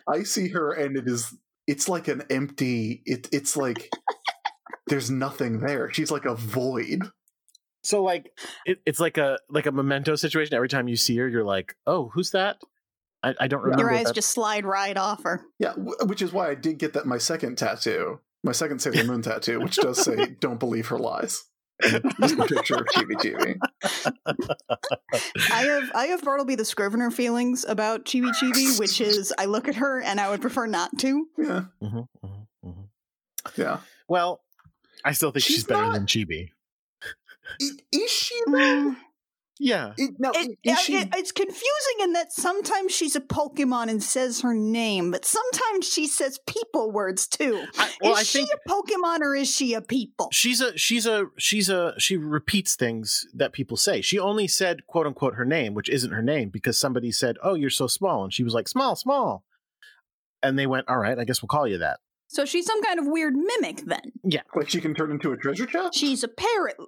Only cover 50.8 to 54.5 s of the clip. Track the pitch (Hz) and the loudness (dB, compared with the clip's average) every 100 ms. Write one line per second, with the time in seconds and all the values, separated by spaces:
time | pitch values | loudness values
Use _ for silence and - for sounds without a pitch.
50.8 | - 233 226 214 185 - - 208 190 185 | 2 2 2 2 0 -2 0 2 2 2
51.8 | 170 - - 185 151 151 - 196 - - | 0 0 0 0 0 -2 2 0 2 0
52.8 | 120 113 107 - - 123 139 - 131 113 | 0 -2 -2 -2 -2 -2 -2 -2 -4 0
53.8 | 202 139 - 202 190 214 190 | 2 2 2 2 2 0 2